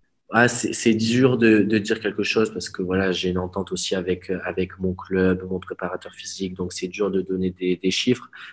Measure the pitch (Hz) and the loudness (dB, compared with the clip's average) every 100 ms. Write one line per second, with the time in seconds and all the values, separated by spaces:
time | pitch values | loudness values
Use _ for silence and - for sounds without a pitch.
0 | _ _ - 110 120 - - - 117 110 | _ _ -2 4 4 2 -2 0 2 2
1 | 113 120 131 123 113 107 98 110 101 110 | 2 4 4 6 6 6 4 2 0 -2
2 | 104 95 101 113 110 90 - - 92 92 | -2 -4 0 2 0 -2 -10 -6 -2 0
3 | 95 87 92 90 90 98 92 92 - 95 | 2 0 0 -2 -2 -6 -6 -6 -4 -2
4 | 90 90 - 92 90 85 92 - 92 90 | -2 -4 -4 -6 -4 -4 -4 -2 -4 -4
5 | - 95 92 92 92 92 - - 90 90 | -2 2 4 2 -2 -8 -8 -8 -8 -8
6 | - - - - 95 92 90 - 92 98 | -12 -14 -12 -8 -6 -6 -8 -6 -8 -2
7 | 98 95 90 92 92 90 90 90 95 - | 0 0 -2 -2 -2 -2 -2 0 0 0
8 | - 120 - - - | 0 -2 -4 -20 -20